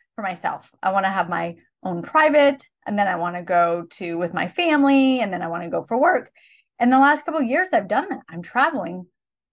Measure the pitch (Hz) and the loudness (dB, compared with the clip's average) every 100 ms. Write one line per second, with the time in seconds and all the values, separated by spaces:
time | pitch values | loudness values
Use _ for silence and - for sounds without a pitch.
0 | _ - 202 175 165 147 - _ 190 196 | _ -10 -8 -6 -8 -8 -14 _ -2 0
1 | 190 190 175 170 170 170 _ _ 190 175 | 0 -2 -2 -2 -6 -8 _ _ -8 -8
2 | 165 311 311 294 285 277 - _ - 208 | -2 2 4 6 4 2 -10 _ -6 -2
3 | 202 175 175 175 175 175 170 170 170 - | -2 -2 -4 -6 0 2 2 0 -6 -12
4 | 180 170 175 170 180 - 349 302 277 277 | -8 -4 -4 -4 -6 -2 0 4 4 4
5 | 262 254 208 180 170 170 175 175 247 233 | 4 2 -2 -4 -6 -8 -4 -6 -4 0
6 | 311 359 - _ _ _ _ _ 240 262 | 2 0 -4 _ _ _ _ _ 2 6
7 | 277 294 320 320 240 277 359 233 185 214 | 6 4 -2 -2 0 0 0 -2 0 -2
8 | 381 320 - 170 175 240 294 285 170 180 | -2 -8 -10 -14 -8 0 0 0 -8 -10
9 | 180 _ _ _ _ | -14 _ _ _ _